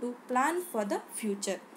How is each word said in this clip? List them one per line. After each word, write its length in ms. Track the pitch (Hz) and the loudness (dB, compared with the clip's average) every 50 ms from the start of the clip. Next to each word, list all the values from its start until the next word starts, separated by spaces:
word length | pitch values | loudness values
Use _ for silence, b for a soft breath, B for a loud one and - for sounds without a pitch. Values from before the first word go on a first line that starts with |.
to 140 | - 240 240 - - | -4 -4 -4 -6 -6
plan 360 | - 254 254 262 294 339 359 359 | 0 2 4 4 4 4 2 -2
for 220 | - - 190 196 | 0 0 0 0
the 140 | 202 269 440 - - - | 2 0 -2 -2 -4 -8
future. 460 | - - 214 202 202 - - 190 - - - - | -4 -2 0 0 0 0 -2 -2 -4 -4 -10 -18